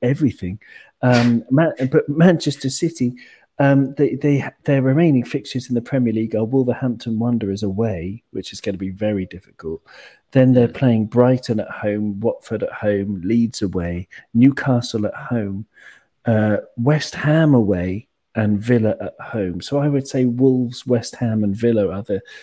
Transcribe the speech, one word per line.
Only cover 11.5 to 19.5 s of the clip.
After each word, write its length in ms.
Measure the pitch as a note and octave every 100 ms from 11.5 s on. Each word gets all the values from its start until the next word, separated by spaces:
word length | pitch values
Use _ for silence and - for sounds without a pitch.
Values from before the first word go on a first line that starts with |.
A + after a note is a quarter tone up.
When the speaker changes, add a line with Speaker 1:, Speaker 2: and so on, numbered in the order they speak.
| G#2+
Speaker 1:
at 80 | F#2
home, 500 | - G#2+ G#2 G#2 G2+
Watford 420 | A#2 - - G#2+
at 80 | -
home, 500 | - G#2+ G2+ G2 G2
Leeds 380 | F2+ A#2 A2+ -
away, 460 | G2 F2+ E2+ F2 F#2 - -
Newcastle 720 | A#2 C3+ C3+ - B2 A#2+ A2 G#2
at 80 |
home, 520 | - - A#2+ G2+ G2 G#2+ _ - - _ _ -
uh, 320 | A2 G#2+ G#2 - -
West 380 | A#2+ D3+ - -
Ham 380 | D3 D#3 D#3+
away, 540 | B2+ G2+ F2+ F2+ G2 - _ _ -
and 260 | G#2+ G#2
Villa 340 | A2+ A#2+ A2 -
at 140 | G2+ -
home. 400 | - A#2 F#2+